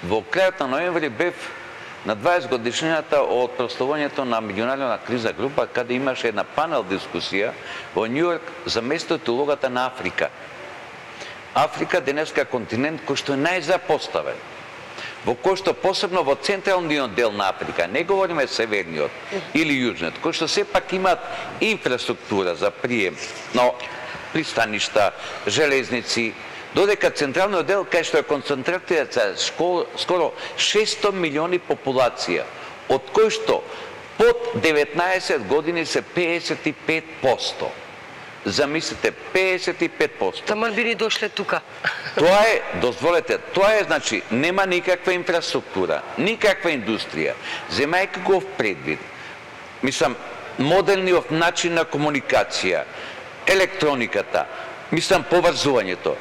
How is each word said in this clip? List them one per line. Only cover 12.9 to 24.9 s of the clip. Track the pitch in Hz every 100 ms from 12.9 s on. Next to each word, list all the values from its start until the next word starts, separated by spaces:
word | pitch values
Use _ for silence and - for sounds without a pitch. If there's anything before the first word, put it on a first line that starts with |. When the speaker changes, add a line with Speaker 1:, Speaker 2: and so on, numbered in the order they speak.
| 160 -
Speaker 1:
кој | 139
што | -
е | 139
најзапоставен, | 156 185 147 180 - 151 - 82 71 62 - - - - - - - - -
во |
кој | 123 190 190
што, | 175
посебно | 156 185 185 202 180
во | 143 139
централниот | - 196 190 185 170 147 127 98
дел | 117
на | 104 98
Африка, | - 98 - 85
не | 120
говориме | 170 196 190 165 127
северниот | - 113 104 85 78 73 - - 196 170
или | 151 160
јужниот, | 139 123 92 82 -
кој | 160 160
што | 156
сепак | - 202 190 -
имаат | 185 190 170 - - - -
инфраструктура | 208 208 151 123 - 120 - 104 92 82
за | 98
прием, | - 123 120 95 78 - - -
но | 123 123 - - - - - -
пристаништа, | 156 151 - 113 104 -